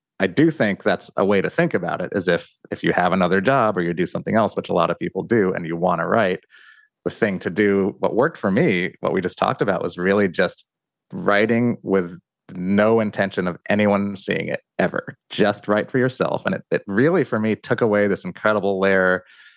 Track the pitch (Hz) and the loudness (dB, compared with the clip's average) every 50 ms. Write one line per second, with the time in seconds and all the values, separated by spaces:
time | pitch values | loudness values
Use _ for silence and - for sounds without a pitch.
0 | _ _ _ - 98 92 85 - 156 165 156 - 117 104 95 - - 107 92 - | _ _ _ -4 -4 0 2 2 2 2 2 2 0 -2 -2 -2 0 -2 -2 -2
1 | - - - - 95 95 104 98 87 87 - - 175 160 - 101 85 85 78 - | -4 -6 -2 0 2 2 2 2 0 0 0 0 0 0 0 -2 -4 -4 -4 -4
2 | 90 82 - 101 85 90 85 82 - - _ _ - - 85 - - 80 80 87 | -4 -4 -4 -2 0 0 0 0 -2 -6 _ _ -14 -12 -8 -4 -2 0 2 2
3 | 87 90 90 95 90 87 92 98 95 131 135 135 117 107 104 90 87 85 85 87 | 2 2 2 2 2 2 2 2 2 2 2 2 2 0 0 0 -2 -2 -2 -2
4 | 90 - - - - 104 101 113 110 95 - - - - 92 87 82 82 87 - | -4 -4 -4 -6 -4 -2 0 0 0 0 -2 -4 -4 -2 0 0 0 0 -2 -4
5 | 87 90 - 95 85 82 117 117 98 92 - 85 85 78 82 85 85 90 87 82 | -6 -6 -6 -6 -2 0 2 2 2 2 0 -2 -6 -6 -4 -2 0 0 0 0
6 | 85 85 98 117 107 92 90 - - _ - - - - - - _ _ _ _ | 0 0 0 0 2 0 -2 -4 -8 _ -20 -20 -20 -20 -20 -20 _ _ _ _
7 | - - - - 120 104 95 87 - 104 85 98 107 101 98 98 95 98 - - | -8 -8 -4 -2 -2 -2 -2 -4 -6 -4 0 2 2 4 4 2 2 0 -2 -2
8 | - - 85 107 131 - - - - 101 92 110 - 156 98 87 90 98 - _ | -4 -2 0 0 0 0 -2 -2 -2 0 2 2 2 2 2 0 -2 -4 -6 _
9 | - - 82 90 87 90 - - 98 - - - 143 107 92 87 - 87 - 87 | -4 -2 -2 -2 -2 -4 -2 -2 -2 0 0 0 -2 -2 -2 -2 -4 -6 -4 -2
10 | 87 95 98 104 104 92 80 - 92 85 - - - _ _ _ _ _ _ _ | 0 2 2 2 2 0 0 0 -2 -2 -4 -8 -20 _ _ _ _ _ _ _
11 | _ _ - 92 90 98 101 101 110 110 117 117 120 120 107 - - 107 95 95 | _ _ -12 -4 0 2 2 2 2 2 2 2 0 0 -2 -4 -2 0 0 0
12 | 87 85 90 85 - _ _ _ _ - 98 90 90 92 101 101 104 110 113 113 | 0 -2 -6 -14 -20 _ _ _ _ -16 -10 -6 -2 0 2 4 4 4 4 2
13 | 110 104 - - 98 98 - 101 90 90 85 - - - 104 104 107 101 101 98 | 2 0 -2 -2 -2 -2 -2 -2 -4 -4 -4 -6 -4 -2 0 2 4 4 2 2
14 | 101 101 98 92 - - - 82 85 - - - _ _ _ - - - - - | 0 -2 -2 0 0 0 0 -2 -4 -4 -6 -8 _ _ _ -2 -2 -2 -2 -4
15 | - - - - _ - - - 107 101 101 - - - 104 107 - - - 131 | -8 -8 -12 -16 _ -6 -2 0 0 0 0 -2 -2 -2 0 0 0 0 0 0
16 | 123 127 - - - - - - - - - - - - - - - 104 98 107 | 0 0 0 -2 -2 -2 -2 -4 -2 -4 -4 -4 -4 -2 -4 -4 -2 -2 0 2
17 | 131 160 185 180 127 - 123 110 110 110 104 - - - 120 - 123 110 104 104 | 2 4 2 2 0 0 -2 -2 0 0 -2 -2 -2 -4 -2 0 2 2 2 2
18 | 104 101 95 - - 92 87 - - 107 107 104 95 98 98 92 95 98 98 95 | 2 2 0 -2 -4 -8 -6 -2 0 0 2 2 0 0 0 0 2 2 4 4
19 | 92 92 92 90 - _ - - - - - | 4 2 2 0 -2 _ -20 -20 -20 -20 -20